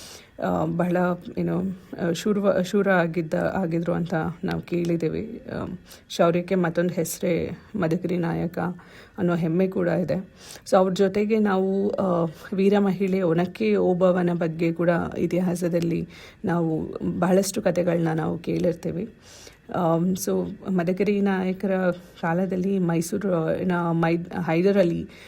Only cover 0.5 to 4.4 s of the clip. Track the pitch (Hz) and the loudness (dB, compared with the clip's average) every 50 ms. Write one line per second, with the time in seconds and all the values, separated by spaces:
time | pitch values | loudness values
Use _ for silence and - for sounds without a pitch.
0.5 | 180 175 160 160 165 170 180 180 175 180 180 180 175 175 - - - - 170 170 | 0 0 0 0 0 0 0 0 2 2 2 0 0 -4 -8 -8 -4 -2 -2 0
1.5 | 170 175 185 190 180 - - - - - - 170 175 170 - 214 202 202 196 196 | 0 -2 -2 -4 -6 -8 -12 -14 -8 -4 -2 -2 -2 0 0 0 0 2 2 2
2.5 | - - 180 - - 202 190 196 190 180 165 165 165 180 160 156 175 175 170 165 | 2 2 0 0 0 2 2 4 4 4 2 2 0 -4 -2 -2 -2 0 0 0
3.5 | - 185 190 160 165 165 170 170 170 170 175 165 180 160 160 170 165 - | 0 -2 -2 -2 -2 -2 -2 0 -2 -2 -2 -2 -2 -2 -2 -4 -6 -6